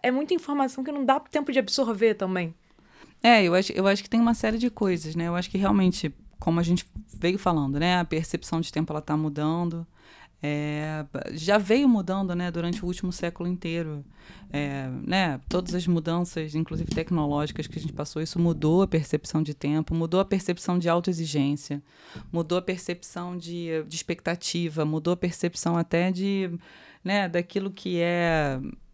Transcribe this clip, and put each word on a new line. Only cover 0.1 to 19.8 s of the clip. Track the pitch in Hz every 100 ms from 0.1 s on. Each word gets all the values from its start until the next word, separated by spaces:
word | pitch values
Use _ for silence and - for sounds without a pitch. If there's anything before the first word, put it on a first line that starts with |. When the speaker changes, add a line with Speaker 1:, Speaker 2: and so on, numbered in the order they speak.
Speaker 1:
muita | 254 302
informação | 359 - 285 269 262
que | 262
não | 285
dá | 269 277
tempo | 269 302 285
de | 269
absorver | 214 - 247 208 226
também. | 214 190 185 170 165 _ _ _ - - _
Speaker 2:
É, | 226 233
eu | 185
acho, | 180 190
eu | - 190
acho | 196
que | -
tem | 233
uma | 233
série | 233 220 226
de | 240
coisas, | 226 202 175 156 160
né? | 170
Eu | 175
acho | 180
que | 196
realmente, | 196 202 185 180 156 - - -
como | - 165
a |
gente | 170 175 - - -
veio | - 170 190
falando, | 190 165 139 143
né? | 170 180
A | 170
percepção | 156 165 160 - 165
de | 165
tempo, | - 165
ela | 151
tá | - 156
mudando. | 156 147 151 165 175 165 165 _ - - - _
É, | 147 147 147 147 156 156 147 - -
já | 156 160 208
veio | 196 226 277
mudando, | 226 175 190 190
né, | 175 180
durante | 170 170 175
o | 175
último | 180 180
século | 175 170 170 175
inteiro. | 180 170 165 160 147 143 - - - -
É, | 143 143 139 131 127 -
né, | 185 180 135 -
todas | 180 180 180
as | 170
mudanças, | 170 160 170 175 - 156 151
inclusive | 160 160 165
tecnológicas, | - 160 175 147 143 151 - 156
que | -
a |
gente | 156
passou, | 135 151 -
isso | 160 -
mudou | 170 160 151 170
a | 190
percepção | 160 147 151 - 156
de | 151
tempo, | 151 147 151